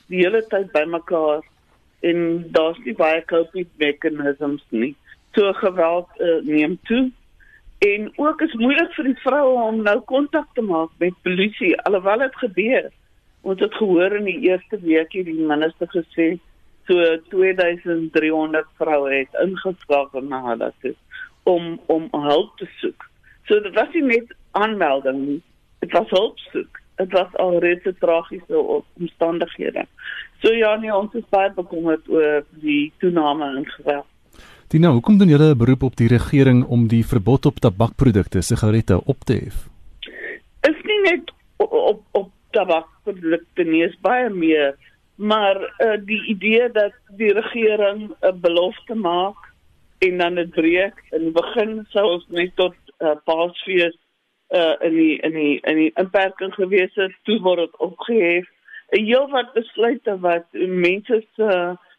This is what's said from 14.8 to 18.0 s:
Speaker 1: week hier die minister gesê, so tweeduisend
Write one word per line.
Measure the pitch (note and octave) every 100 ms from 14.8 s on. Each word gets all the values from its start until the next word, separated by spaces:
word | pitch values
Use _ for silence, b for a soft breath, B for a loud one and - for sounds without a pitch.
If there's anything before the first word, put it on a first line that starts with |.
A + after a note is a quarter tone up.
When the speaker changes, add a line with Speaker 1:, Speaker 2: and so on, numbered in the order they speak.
Speaker 1:
week | E3+ D#3+ E3
hier | G3
die | F3 D#3+ D#3
minister | D3 D#3+ - E3+
gesê, | F3+ E3 - E3 F3 _ _ _ _ -
so | F3 E3+ E3 E3
tweeduisend | F#3+ F#3+ F#3 F3 F3 F3+ E3